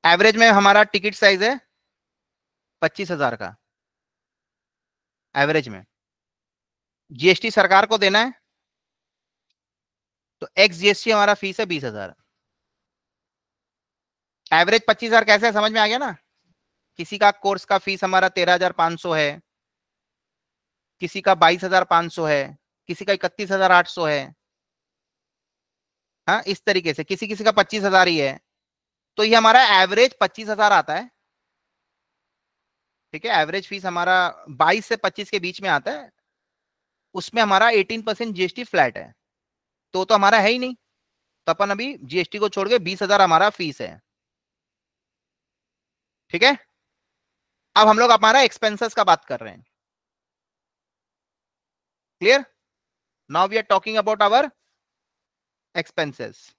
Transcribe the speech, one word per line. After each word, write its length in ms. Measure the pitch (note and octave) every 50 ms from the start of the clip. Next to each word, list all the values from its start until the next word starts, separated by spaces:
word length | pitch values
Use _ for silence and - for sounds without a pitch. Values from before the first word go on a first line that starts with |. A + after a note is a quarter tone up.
| -
एवरेज 320 | E3+ E3+ F3 G#3 A3 G#3
में 100 | A3 A#3 A3+
हमारा 340 | G#3 G3+ G3+ G3 G3+ G#3 G#3+
टिकट 300 | G3+ - G3+ F3+ G#3+ F#3+
साइज 280 | - G#3+ G3 G3 F#3 G3+
है 160 | A3+ C4+ B3 _ _ _ _ _ _ _ _ _ _ _ _ _ _ _ _ _ _ _ _ _ _ _ _
पच्चीस 300 | - D#3 _ - G3 E3
हजार 240 | F3+ D3 C#3+ B2 A#2
का, 200 | A2 G#2 F2+ G#2+ _ _ _ _ _ _ _ _ _ _ _ _ _ _ _ _ _ _ _ _ _ _ _ _ _ _ _ _ _ _ _ _ _ _ _ _
एवरेज 320 | C#3 C#3 D3 D#3 D#3 C3+ A#2+
में। 140 | G#2 F#2 F#2+ _ _ _ _ _ _ _ _ _ _ _ _ _ _ _ _ _ _ _ _ _ _ _ _ _
जीएसटी 400 | D3+ A#2+ D3 F3+ F#3 - - A3+
सरकार 340 | G#3 A3 F#3+ F3 F#3+ F#3+ G#3+
को 120 | G#3+ A3
देना 220 | G#3 G3+ F#3+ G3 G#3+
है, 140 | A3+ C4 B3+ _ _ _ _ _ _ _ _ _ _ _ _ _ _ _ _ _ _ _ _ _ _ _ _ _ _ _ _ _ _ _ _ _ _ _ _ _ _ _ _ _
तो 60 | - - _
एक्स 180 | - G3+ G#3+ F3
जीएसटी 360 | E3 F#3 G3+ G3 - - A#3
हमारा 220 | A3 G#3 G3+ G3+ G#3
फीस 240 | - G3+ G3 F#3 -
है 60 | A3
बीस 180 | F3+ E3+ D3 C3+
हजार। 300 | A#2+ G#2+ G#2+ G2 F2+ - _ _ _ _ _ _ _ _ _ _ _ _ _ _ _ _ _ _ _ _ _ _ _ _ _ _ _ _ _ _ _ _ _ _ _ _ _ _ _ _ _ _ _ _ _ _ -
एवरेज 340 | D#3 E3 F3 F#3 G#3+ A3+ A3
पच्चीस 220 | - G#3+ - A#3 A3+
हजार 160 | A3+ A3+ A3
कैसे 200 | G#3 G#3 G3+ A3
है, 80 | A#3 G#3
समझ 180 | G#3+ G#3+ A3
में 80 | G#3+ A3+
आ 60 | G#3+
गया 100 | G#3+ A3+
ना? 140 | C4 D4 B3 E3+ _ _ _ _ _ _ _ _ _ _ _ _ _ _ _ _ -
किसी 180 | E3+ - G#3
का 140 | G3 G#3 G3+ G3+
कोर्स 320 | _ - G3 G3 F#3 -
का 120 | _ G3 F#3+
फीस 240 | - G3 G3 F#3 -
हमारा 260 | F#3 F#3+ F#3 F#3 F#3
तेरह 220 | _ F#3 F3 F3 F3+
हजार 180 | F3 F#3 F3+ -
पाँच 260 | - E3 E3 E3+ E3
सौ 140 | - F3 D#3+
है, 280 | D#3 D3+ C#3+ D3 E3 _ _ _ _ _ _ _ _ _ _ _ _ _ _ _ _ _ _ _ _ _ _ _ _ _ _ _ _ _ _ _ _
किसी 200 | F#3 E3+ - G3+
का 140 | F#3 G3+ F#3+
बाईस 280 | E3 E3+ E3 F3 F3+ F#3+
हजार 200 | F#3 F#3+ F#3 F3+
पाँच 280 | _ F3 E3 E3+ E3 -
सौ 120 | - E3
है, 320 | D#3 D3 C#3+ C3+ C3+ D3 _ _ _ _ _ _ -
किसी 160 | E3+ - G3
का 80 | F#3+ G3+
इकतीस 380 | F#3 - F3+ _ - G#3 F3+
हजार 200 | G3 F#3+ F#3+ F#3
आठ 160 | F3+ F3 F3
सौ 180 | - - F3+ E3+
है, 180 | D#3 D3 C#3+ C3+ C#3 D3 _ _ _ _ _ _ _ _ _ _ _ _ _ _ _ _ _ _ _ _ _ _ _ _ _ _ _ _ _ _ _ _ _ _ _ _ _ _
हाँ, 140 | - F#3 A3 -
इस 200 | G3 G3 - _
तरीके 280 | G#3+ G3 F#3 E3+ E3 C#3+
से 100 | - D#3
किसी 240 | _ F#3+ - A3+
किसी 160 | G3+ G#3+ F#3+ G#3+
का 80 | A3 G3+
पच्चीस 300 | G#3 G3 - - G#3+ G3
हजार 240 | G3+ F#3+ F#3 F#3
ही 100 | F3 E3+ D#3
है। 200 | C#3 C3+ C3+ - _ _ _ _ _ _ _ _ _ _ _ _ _ _ _
तो 60 | - G#3+
ये 120 | A3 A3+
हमारा 260 | A3+ A3+ A3 A3+ B3+ C4 A3 G3+ F#3
एवरेज 340 | F#3 F#3 G3 G#3 B3 C4 - _
पच्चीस 280 | G#3+ F#3 _ - A3 G#3
हजार 220 | G#3+ G3+ G#3+ G#3 G3+
आता 220 | E3+ - - D3+
है, 140 | F3+ B3 B3 _ _ _ _ _ _ _ _ _ _ _ _ _ _ _ _ _ _ _ _ _ _ _ _ _ _ _ _ _ _ _ _ _ _ _ _ _ _ _ _ -
ठीक 120 | D3+ -
है? 60 | A#3 A3 E3+
एवरेज 260 | D#3 D3+ F3 G3 F#3+
फीस 180 | - G3 G3 F#3
हमारा 300 | F#3 F3 F3 F3 F3+ F#3 F#3 F3+ E3 - - - E3
बाईस 340 | C#3 B2 D#3 D#3+ F#3+ A3 G3+
से 100 | - A3+
पच्चीस 320 | G#3 - F#3+ - - G3+ -
के 80 | - G3
बीच 220 | F3 F#3 F#3+ -
में 80 | G3 F#3+
आता 220 | D#3+ C#3+ - G#3
है, 200 | C#4 D4+ C#3 _ _ _ _ _ _ _ _ _ _ _ _ _ _ _ _ _ _ _ _ _ _
उसमें 260 | F#3 E3+ - - A#3
हमारा 280 | A3 G#3 G3 F#3+ G#3+ A#3
एटीन 300 | A#3 G#3 F#3+ - A3+ A3+
परसेंट 320 | G#3+ A3 G#3 - A#3 A3+ G#3
जीएसटी 280 | F3 - G3 - B3 B3
फ्लैट 340 | - - F3 C#3+ B2 -
है, 160 | - E2 - _ _ _ _ _ _ _ _ _ _ _ _ _ _ _ _ -
तो, 120 | F#3 F#3+
तो 100 | - A3
हमारा 240 | G#3 G3 G3 A3 A3
है 100 | G3 G#3
ही 80 | A#3+ B3+
नहीं, 160 | B3 B3+ B3+
तो 760 | _ _ _ _ _ _ _ _ _ _ _ _ _ _ - D#3+
अपन 180 | - G3+ G3+
अभी 220 | G3 G3 - C#4 C#4+ - C3+
जीएसटी 340 | B2+ D3+ F3+ - - - G#3
को 100 | G#3 G#3
छोड़ 180 | - G3+ G3 G3+
के 100 | A#3+ A#3+
बीस 220 | E3+ F3 F#3+ F#3 G#3
हजार 180 | F#3 G3+ G3
हमारा 280 | F#3+ F3 E3 D#3 F#3+ G#3
फीस 300 | G#3 - F#3 D#3 C3 -
है, 180 | A#2 F2+ D#2+ - _ _ _ _ _ _ _ _ _ _ _ _ _ _ _ _ _ _ _ _ _ _ _ _ _ _ _ _ _ _ _ _ _ _ _ _ _ _ _ _ _ _ _ _ _ _ -
ठीक 100 | E3+ A3
है? 140 | C4 C#4+ - _ _ _ _ _ _ _ _ _ _ _ _ _ _ _ _ _ _ _ _ _ _ _
अब 120 | G3+ G#3+
हम 120 | G#3+ G#3+ G#3+
लोग 120 | A#3+ A#3+
हमारा 300 | A#3 G#3+ G#3 A3 A#3 C4+
एक्सपेंसेस 520 | C4 A#3 - - - G#3+ G#3 G3+ A#3+ A3 -
का 100 | A#3 G#3
बात 220 | F3+ E3 E3 _
कर 140 | _ C3 A#2
रहे 140 | A2+ G#2+ F#2+
हैं, 100 | - A#2 _ _ _ _ _ _ _ _ _ _ _ _ _ _ _ _ _ _ _ _ _ _ _ _ _ _ _ _ _ _ _ _ _ _ _ _ _ _ _ _ _ _ _ _ _ _ _ _ _ _ _
क्लियर? 240 | F3+ G#3 C4 C#4 C4+ _ _ _ _ _ _ _ _ _ _ _ _ _ _ _ _ _
Now 180 | C#3 E3 F#3+
we 100 | G3 G#3+
are 100 | A3 G#3+ _
talking 280 | G3+ F#3+ - G#3+ A3
about 240 | A3 G3+ G#3 A3 G#3
our 280 | G#3 G3+ G#3+ B3+ D4+ C#4 _ _ _ _ _ _ _ _ _ _ _ _ _ _ _ _ _ _ _ _ _ _ _ _ _
expenses। 640 | - - - _ - D#3+ D3 B2+ - B2 G#2 - _ - _ _